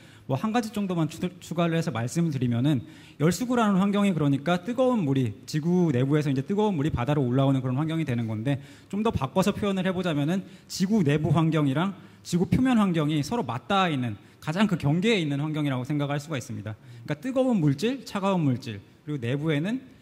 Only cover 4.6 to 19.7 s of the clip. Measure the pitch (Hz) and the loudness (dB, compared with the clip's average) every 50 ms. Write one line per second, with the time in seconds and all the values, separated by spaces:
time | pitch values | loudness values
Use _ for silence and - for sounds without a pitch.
4.6 | - - 240 240 254 254 247 226 170 135 139 135 127 113 104 - - - - 156 | -2 -4 -2 0 2 2 2 2 2 2 2 2 0 -2 -4 -8 -10 -6 -4 -2
5.6 | 143 170 175 180 175 165 135 120 135 135 147 151 147 151 135 131 135 - 202 196 | 0 2 2 4 4 4 2 2 2 2 2 2 2 2 0 -2 -2 -2 0 0
6.6 | 214 214 196 151 135 156 - - 120 139 147 147 135 120 123 135 139 139 139 131 | 0 0 2 0 0 0 0 0 0 2 2 2 2 2 2 4 4 4 2 2
7.6 | 123 131 127 127 156 160 160 165 160 143 120 117 117 110 110 107 110 139 143 139 | 0 -2 -2 -2 -2 -2 -2 -2 -2 -2 -2 -2 -2 -2 -4 -4 -2 -2 -2 -4
8.6 | - - - - - - - 196 220 233 214 - - 131 - 185 180 208 196 - | -6 -10 -20 -20 -14 -8 -4 -2 0 0 0 -2 -2 -2 0 0 2 2 0 0
9.6 | 214 202 196 190 185 190 185 175 180 180 156 143 143 147 175 202 185 - - - | -2 -2 -2 0 0 -2 -2 -2 -2 -2 0 0 0 0 0 -2 -4 -8 -12 -20
10.6 | - - - - 185 185 220 220 175 135 143 156 151 170 151 170 160 160 156 156 | -16 -10 -4 -2 0 2 2 2 4 4 2 2 2 2 2 4 4 2 2 2
11.6 | 147 139 131 151 175 196 185 - - - - - - - - 175 190 - - 254 | 2 2 2 0 0 -2 -4 -8 -14 -20 -20 -20 -8 -2 0 0 0 2 2 2
12.6 | 254 262 254 220 208 196 170 165 151 147 156 151 139 - 240 233 196 117 117 120 | 2 4 4 4 4 2 2 2 2 2 2 0 0 -2 -2 -4 -2 -4 -6 -6
13.6 | - - 202 196 190 175 151 135 123 117 104 - - - - - - 156 156 185 | -4 0 0 2 2 2 0 0 -2 -2 -4 -8 -12 -20 -20 -12 -8 -4 0 0
14.6 | 220 202 180 143 - 143 147 175 180 226 233 196 165 147 139 139 147 156 151 156 | 0 2 2 0 2 2 2 2 2 2 2 2 2 0 -2 -2 -2 -2 -2 -2
15.6 | 151 143 135 127 127 135 151 147 147 135 143 143 143 151 165 127 - - 110 107 | 0 0 0 -2 -2 -2 -2 -2 -2 -2 -2 -4 -6 -6 -8 -8 -8 -8 -10 -10
16.6 | 98 107 107 - - - - - - - 147 - - 262 254 269 254 262 240 202 | -8 -10 -10 -12 -14 -20 -20 -14 -10 -8 -8 -6 -6 -4 0 0 2 2 2 2
17.6 | 151 151 135 143 202 226 269 262 - - - 208 185 196 196 180 156 139 123 113 | 4 2 2 2 0 -2 -2 -4 -6 -8 -6 -2 0 0 0 2 2 2 0 0
18.6 | - 123 107 98 - - - _ - 151 151 143 117 117 131 143 147 160 156 143 | -4 -8 -10 -12 -12 -18 -20 _ -12 -8 -8 -6 -4 -4 -4 -2 0 0 0 0
19.6 | 156 202 | 0 -2